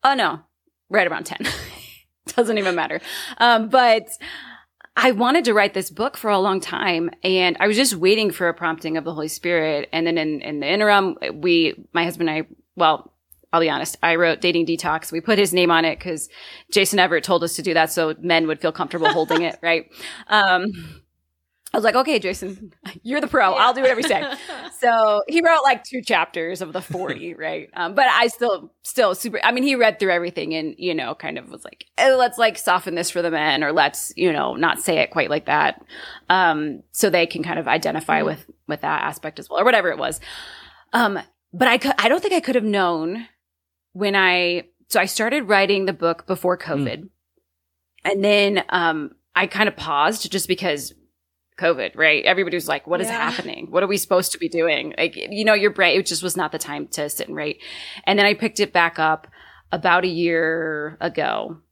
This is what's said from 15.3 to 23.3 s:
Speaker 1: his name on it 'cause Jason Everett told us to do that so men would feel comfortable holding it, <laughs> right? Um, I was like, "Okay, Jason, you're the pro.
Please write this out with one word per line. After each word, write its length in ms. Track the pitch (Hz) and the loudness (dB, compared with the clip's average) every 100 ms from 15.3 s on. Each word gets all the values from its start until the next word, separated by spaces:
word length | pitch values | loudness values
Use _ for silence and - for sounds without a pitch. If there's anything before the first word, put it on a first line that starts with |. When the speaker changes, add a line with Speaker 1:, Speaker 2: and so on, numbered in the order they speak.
| 208 | 2
Speaker 1:
his 140 | 196 | 2
name 180 | 180 175 | 2 4
on 140 | 165 165 | 4 2
it 160 | - | -2
'cause 260 | 185 160 - - - - _ | -8 -10 -10 -16 -20 -20 _
Jason 300 | - 190 202 | 0 2 2
Everett 240 | 180 165 | 2 2
told 220 | 147 175 165 | 2 0 0
us 100 | - | -4
to 60 | |
do 120 | 175 165 | 0 2
that 180 | 160 | 2
so 200 | 175 160 156 | 0 -2 -2
men 260 | 170 165 160 | 0 2 2
would 120 | 156 | 0
feel 140 | 165 | -2
comfortable 340 | 156 151 175 185 | -2 -6 0 0
holding 360 | 180 160 165 | 2 0 0
it, 140 | 170 - | -2 -4
<laughs> 40 | |
right? 220 | 170 165 - - - - - | -2 -2 -2 -18 -18 -18 0
Um, 440 | 208 196 185 196 180 160 156 _ _ _ _ _ _ - | 2 4 2 0 -8 -14 -18 _ _ _ _ _ _ -6
I 40 | - | 0
was 60 | |
like, 120 | 220 233 | 2 2
"Okay, 220 | 269 262 | 2 0
Jason, 540 | 185 190 190 190 208 _ - - | -2 -6 -10 -12 -18 _ -20 -16
you're 160 | - 285 | -6 -4
the 80 | |
pro. 240 | 277 | 0